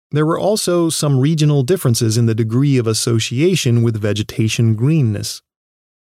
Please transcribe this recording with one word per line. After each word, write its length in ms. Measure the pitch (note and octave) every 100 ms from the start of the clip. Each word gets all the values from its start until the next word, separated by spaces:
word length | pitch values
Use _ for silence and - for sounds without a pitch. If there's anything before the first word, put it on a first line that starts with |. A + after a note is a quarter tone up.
| -
There 140 | C#3+ D#3
were 140 | -
also 500 | E3+ G#3+ - F3 E3
some 300 | - D3+ C3+
regional 440 | C#3 E3 D3+ C#3+
differences 540 | B2 F#3+ C3+ A2+ A2+ A2
in 80 | A#2
the 100 | A2
degree 420 | A2+ A#2+ C#3+ C3
of 100 | A2+
association 960 | A2 - A#2 - A#2+ E3+ F#3 B2 A#2
with 180 | A#2 A2
vegetation 760 | G#2+ G#2 G#2 - A2 - A2+ G#2+
greenness. 640 | B2+ D#3+ A#2+ G2+ A2+ - _ _ _ _ _ _ _